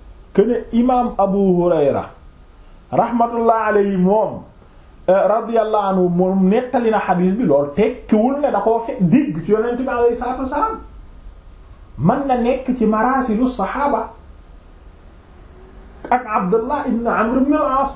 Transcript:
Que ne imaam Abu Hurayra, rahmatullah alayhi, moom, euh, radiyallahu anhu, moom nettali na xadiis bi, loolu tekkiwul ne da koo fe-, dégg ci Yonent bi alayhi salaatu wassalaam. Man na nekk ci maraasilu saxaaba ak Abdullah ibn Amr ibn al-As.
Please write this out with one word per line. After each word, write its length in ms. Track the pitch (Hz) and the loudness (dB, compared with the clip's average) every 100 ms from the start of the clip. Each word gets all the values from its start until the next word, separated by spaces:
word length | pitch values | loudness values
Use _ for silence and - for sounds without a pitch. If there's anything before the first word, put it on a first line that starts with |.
| - - - | -20 -20 -4
Que 80 | - | 0
ne 140 | 220 240 - | 2 0 -2
imaam 380 | 233 247 247 240 - | 0 2 2 0 0
Abu 200 | 196 202 | 0 2
Hurayra, 720 | 190 180 175 160 139 120 - - - - - - - - - | 2 2 2 2 2 0 -6 -16 -20 -20 -20 -20 -20 -20 -4
rahmatullah 720 | 139 226 233 233 233 226 226 214 | 0 0 0 0 0 2 2 2
alayhi, 300 | 208 202 190 | 2 2 2
moom, 440 | 185 214 196 - - - - - - - - | 2 2 0 -6 -18 -20 -20 -20 -20 -8 0
euh, 180 | 190 185 | 2 4
radiyallahu 580 | 220 214 226 214 214 196 | 0 0 0 0 0 0
anhu, 240 | 190 180 | 0 0
moom 400 | 175 185 190 185 | 2 0 2 2
nettali 400 | 226 254 254 226 | 2 0 -2 0
na 80 | 208 | 0
xadiis 340 | - 180 185 | 0 0 2
bi, 100 | 208 | 0
loolu 260 | 196 143 143 - | 2 2 0 0
tekkiwul 640 | 247 - - 214 240 285 | -2 -2 0 2 2 0
ne 100 | 277 | 0
da 80 | 202 | 0
koo 180 | 226 226 | 0 0
fe-, 180 | 294 254 | -2 -2
dégg 440 | 175 254 - 160 175 | 2 4 2 -4 -2
ci 60 | |
Yonent 260 | 214 240 254 | 0 0 -4
bi 100 | 254 | -4
alayhi 280 | 240 240 233 | 0 0 0
salaatu 240 | 233 262 | -6 -6
wassalaam. 380 | 262 294 440 - - - - - - - - - - - - - | -6 -4 -4 -6 -14 -20 -20 -20 -20 -20 -20 -20 -20 -20 -20 -2
Man 260 | 160 294 277 | 0 0 0
na 80 | 247 | -2
nekk 340 | 233 277 - - | 0 -2 -4 -2
ci 80 | 214 | 0
maraasilu 600 | 214 247 269 226 214 254 | 0 0 -2 -2 -2 -2
saxaaba 600 | - 190 254 277 165 - - - - - - - - - - - - - - - - - - - - - | -2 -6 -4 -2 -4 -6 -14 -20 -20 -20 -20 -20 -20 -20 -20 -20 -20 -20 -20 -20 -20 -20 -20 -20 -16 -2
ak 140 | 247 240 214 | -2 0 -2
Abdullah 500 | 185 226 247 285 269 | 0 0 0 -4 -2
ibn 200 | 226 233 | -2 -2
Amr 300 | 196 226 269 | -2 0 0
ibn 120 | 285 | 2
al-As. 380 | 311 285 269 - | 2 2 0 -2